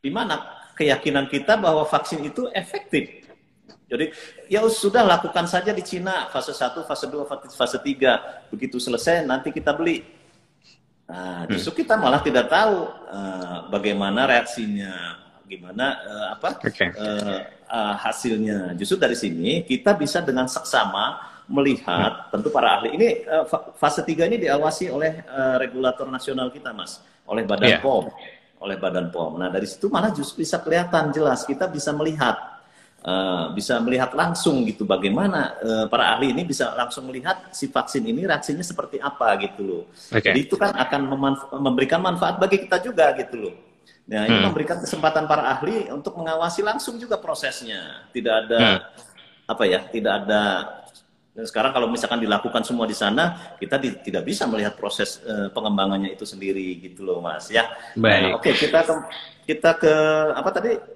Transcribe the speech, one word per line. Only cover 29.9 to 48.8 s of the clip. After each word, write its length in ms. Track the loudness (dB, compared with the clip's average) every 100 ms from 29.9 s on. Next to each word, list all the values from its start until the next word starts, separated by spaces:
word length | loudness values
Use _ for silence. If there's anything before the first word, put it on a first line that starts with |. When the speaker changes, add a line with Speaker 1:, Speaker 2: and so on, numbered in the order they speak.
Speaker 1:
malah 200 | 2 0
justru 320 | -2 -8 -6
bisa 160 | -4 -4
kelihatan 520 | 0 0 2 2 2
jelas, 320 | 2 2 2
kita 240 | -2 -2 -2
bisa 240 | -2 -4
melihat, 480 | -2 -2 2 0 0 -6 -18 _ -20 _ _
eh, 420 | -4 -2 0 -2 -2
bisa 280 | -4 -2 0
melihat 340 | 2 2 0
langsung 500 | 0 0 2 2 2
gitu 220 | 0 -2 0
bagaimana, 680 | 2 2 2 2 2 -2 -4
eh, 260 | -2 0 2
para 280 | 2 4 4
ahli 160 | 2
ini 120 | 0 -2
bisa 260 | -2 -2
langsung 360 | -2 -4 -6 -10
melihat 440 | -8 -4 -6 -6
si 160 | -8 -2
vaksin 380 | -2 -2 -4 -2
ini 180 | -2
reaksinya 400 | 0 -2 -2 -6
seperti 360 | -4 -6 -6 -6
apa 360 | -6 0 2 2
gitu 260 | 0 -4
loh. 200 | -6 -6 -8 -20 -2
Speaker 2:
Oke. 140 | 2
Speaker 1:
Jadi 160 | 4 4
itu 160 | 2 2
kan 160 | 2
akan 300 | 2 0 0 -2
memanfa-, 400 | 0 0 0 -4
memberikan 480 | -2 0 2 2 2
manfaat 360 | 0 0 0 2
bagi 240 | 2 2
kita 180 | 2 -2
juga 320 | 0 4 4 4
gitu 180 | -4 -6
loh. 160 | -8 -10 -20 _ _ _
Nah, 260 | -6 -2 4
ini 100 | 4
Speaker 2:
Hmm. 80 | 4
Speaker 1:
memberikan 260 | 2 -2 -4
kesempatan 460 | -4 0 2 2
para 240 | 2 2 2
ahli 400 | 0 -2 -2 -4
untuk 240 | -6 -8
mengawasi 480 | -6 -4 -2 -2 0
langsung 380 | -2 -2 -6 -8
juga 160 | -6 -4
prosesnya. 880 | -4 -4 -4 -6 -10 -10 -10 -16 -10
Tidak 220 | -4 2 2 4
ada, 140 | 4
Speaker 2:
Hmm. 200 | 6 4